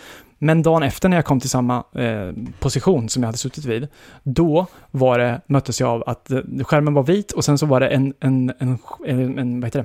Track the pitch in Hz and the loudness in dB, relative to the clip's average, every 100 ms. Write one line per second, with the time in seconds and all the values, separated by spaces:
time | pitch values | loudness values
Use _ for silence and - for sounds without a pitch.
0 | - - - - 147 165 160 160 139 - | -18 -20 -20 -2 2 4 4 4 2 0
1 | 143 170 147 135 131 131 123 123 - - | 2 2 2 0 0 0 0 -2 -4 -4
2 | 120 107 92 - 123 - 139 139 - 156 | -4 -4 -6 -10 -12 -4 -2 0 0 0
3 | 110 131 117 113 131 - 139 113 143 _ | 0 -2 -2 -4 -8 -8 -6 -6 -6 _
4 | - - 139 123 170 156 185 - - 135 | -20 -10 -4 2 2 2 0 -8 -8 2
5 | 127 120 120 120 - 143 - 117 123 117 | 4 4 2 -2 0 0 0 -2 -2 -2
6 | - 117 - 131 - 135 - 151 147 143 | -4 -8 -4 -6 -4 -6 0 2 2 2
7 | 135 202 202 - - 143 151 131 131 135 | 2 0 -2 -4 0 2 4 2 2 2
8 | 135 - 131 131 127 123 127 123 - - | 0 -2 0 0 0 -2 -4 -4 -8 -12
9 | 208 127 127 135 123 123 117 143 | -4 -2 -2 -2 -4 -4 -4 -4